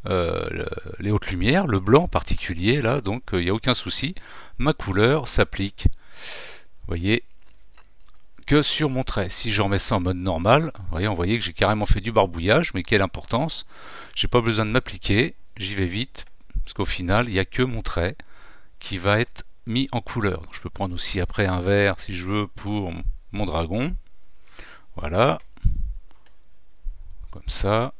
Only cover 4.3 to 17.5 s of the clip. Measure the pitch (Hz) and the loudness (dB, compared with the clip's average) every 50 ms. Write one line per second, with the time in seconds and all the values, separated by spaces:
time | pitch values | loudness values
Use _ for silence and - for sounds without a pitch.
4.3 | - - - - - - 123 151 156 - - 104 90 95 107 123 143 156 123 - | -14 -14 -12 -8 -2 2 2 2 2 2 -2 0 4 4 6 6 6 4 2 2
5.3 | - - 101 - - - 98 101 - - - - - - - - - - - - | 4 4 2 2 2 -2 -2 -2 -4 -4 -4 -4 -4 -4 -6 -12 -12 -12 -10 -10
6.3 | - - - - - - - - - - - - 85 85 87 98 113 - - - | -10 -10 -10 -12 -12 -12 -14 -14 -14 -10 -8 -6 -6 -2 0 0 0 0 -2 -8
7.3 | - - - - - - - - - - - - - - - - - - - - | -14 -14 -14 -14 -14 -14 -16 -16 -16 -18 -18 -18 -16 -16 -14 -14 -14 -14 -14 -14
8.3 | - - - - 139 151 147 - - - 156 139 131 127 131 - - 110 107 92 | -14 -12 0 4 4 4 6 4 2 2 0 0 0 0 -2 0 0 0 0 0
9.3 | - - - 117 104 107 101 98 98 95 - - 120 98 87 90 92 90 90 95 | 0 0 0 2 2 2 4 4 4 2 4 4 2 2 2 2 0 0 0 0
10.3 | 92 92 87 104 123 151 165 151 - - 92 - 85 87 95 110 98 82 87 92 | 0 2 6 6 6 6 4 0 -6 -6 -4 -2 0 0 0 0 0 0 0 0
11.3 | 113 120 98 - 82 - 104 95 107 107 107 - - 101 92 110 113 107 98 90 | 0 0 -2 -4 0 2 4 4 4 2 4 4 4 4 4 2 4 4 4 4
12.3 | 82 82 82 98 117 160 175 - - 92 87 - 117 101 98 90 - 90 - - | 2 0 4 4 4 4 4 2 -2 -4 0 2 4 4 4 2 -2 -8 -6 -2
13.3 | - 120 151 160 - - - - - - - - - - - - - - - - | -2 0 0 -2 -4 -6 -8 -10 -14 -14 -14 -14 -14 -14 -14 -8 -2 0 0 4
14.3 | - 123 113 113 113 107 110 107 113 131 - - 101 92 - - 101 107 135 180 | 4 4 4 4 2 2 2 2 2 0 0 0 -10 -6 0 2 4 4 4 2
15.3 | - - - - - - 92 95 101 98 95 87 90 107 127 - - - - - | -2 -10 -14 -14 -10 -10 -8 -6 -2 0 0 0 0 -4 -6 -6 -8 -14 -14 -14
16.3 | - - - - - - - - - - 98 - - - 90 87 98 110 127 120 | -14 -16 -14 -4 -2 0 0 0 0 -2 0 0 0 -2 0 2 4 4 2 2
17.3 | 95 95 98 - | 2 0 0 0